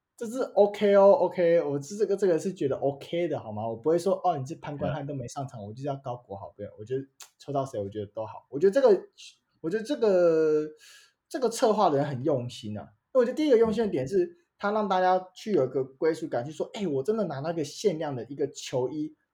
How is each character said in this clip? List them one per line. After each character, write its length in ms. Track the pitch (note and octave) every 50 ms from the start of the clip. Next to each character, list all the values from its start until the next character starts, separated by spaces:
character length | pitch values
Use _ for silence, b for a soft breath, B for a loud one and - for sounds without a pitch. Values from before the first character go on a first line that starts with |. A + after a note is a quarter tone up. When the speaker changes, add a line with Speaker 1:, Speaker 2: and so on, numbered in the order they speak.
| _ _ _
Speaker 1:
这 80 | - A#3+
是 160 | G#3+ A#3 C4 A#3+ - -
OK 400 | - G#3 G3+ G#3 - G#3+ G3+ G3+
哦， 160 | G3+ G3 G3+
OK， 500 | G3 - F3 F3+ - F#3 F3 E3+ E3+ E3+ D3
我 200 | C#3+ C#3+ C#3+ C#3
是 140 | - G3+
这 100 | G#3 A3
个， 100 | F3+ G3
这 120 | F#3+ G#3 F#3+
个 100 | E3 D#3
是 140 | D#3 G3 F3+
觉 140 | - D#3+ C3
得 80 | C3
OK 500 | - - C#3 C#3 - - - - E3+ F3
的， 140 | E3 D3 A#2+
好 100 | A2 A2+
吗？ 160 | G#2 G#2 A2
我 80 | A2+ A2+
不 160 | A2 - D#3
会 80 | E3 E3+
说， 220 | E3+ G3 F#3 - -
哦， 160 | F3+ E3+ C#3+
你 80 | C3
是 80 | C3 D#3+
潘 240 | - - D#3 D3 C#3
冠 160 | D3+ C#3+ C#3
汉 100 | D#3 C#3
都 80 | C#3+ C#3+
没 140 | C3+ A#2+
上 180 | A#2+ - - C3+ B2
场， 100 | - A#2
Speaker 2:
对 60 | G2
啊。 20 |
Speaker 1:
我 60 | G#2 G#2+
就 80 | C3
是 80 | C3+ D3
要 80 | C#3
高 180 | C3+ C#3 C3 B2
国 220 | B2 - - G2
豪， 180 | G2 - D#2+ -
不 60 | - G#2
要， 80 | G2 - -
我 60 | G#2+
觉 120 | A2 C3
得 80 | C3+ C#3 - _ - - - _ -
抽 120 | - - C#3
到 140 | A#2+ A2
谁， 140 | - - G#2+
我 80 | G2+ G2
觉 100 | G2+ G#2+
得 80 | G#2 G2+ -
都 100 | A2+ A2
好。 220 | G#2 - - - _
我 80 | -
觉 120 | C#3+ E3 G3
得 40 | G3
这 80 | C#4
个， 280 | C4 A#3+ G3 F#3 - - _ B B B B B _ _ _ _
我 80 | - D#3+
觉 80 | F3+
得 60 | A3 G#3
这 140 | A3+ D4
个， 720 | A#3 A#3 G#3+ F#3+ F3+ F3 E3+ D#3+ D#3+ D#3+ D#3 D3+ D3+ D3+ D#3 D#3 b b b b b b b b b _ -
这 120 | - D#4
个 80 | B3+ A3
策 240 | A3+ - C4+ A3 G#3
划 180 | G#3 G3+ F3
的 60 | D3
人 100 | C3+ D3
很 160 | C#3+ C#3 A#2+ C3
用 260 | D#3+ D3 B2+ A#2+ B2
心 300 | - - - G#2+ G#2+ G2+
啊。 40 | D2+ - _ _ _ _ -
因 60 | C4
为 40 | A#3+
我 20 |
觉 80 | A#3+ B3+
得 40 |
第 120 | - D#4 D4+
一 20 |
个 80 | B3+ A3
用 140 | A3+ A3+ G#3+
心 100 | A3+ A3+
的 80 | G3+
点 160 | F3 C#3 C3
是， 200 | C#3+ G3 F#3+ F3
Speaker 2:
嗯。 100 | F3 - _ _ _ _
Speaker 1:
他 140 | - - G3+
让 180 | G#3 A3 G#3 G3
大 100 | F#3+ F#3
家 300 | F#3 F#3 F#3 F#3 F#3 - _
去 180 | - - A3 G3+
有 140 | D#3 C3
一 20 | B2+
个 160 | C3 C#3 C3
归 300 | C3 - - E3+ D#3+ E3
属 120 | D#3+ E3+
感， 160 | C#3+ C#3+ A#2+ A#2+
去 80 | D3+
说， 200 | D3+ - F3 - -
哎， 140 | A3 G3+
我 160 | E3+ C#3 C3 C3+
真 160 | - G#3+ A3+
的 60 | G3+
拿 160 | E3+ C#3+ C3
那 120 | C#3+ E3 E3+
个 100 | E3 C#3+
限 360 | - - - - G#3 E3 D#3
量 160 | D#3+ D3 C3+
的 80 | B2 G#2+
一 80 | - C#3
个 140 | C#3+ D3 C3
球 380 | - - - - - B2+ B2+ B2
衣 260 | D3+ D#3 D3+ D#3 - _ _ _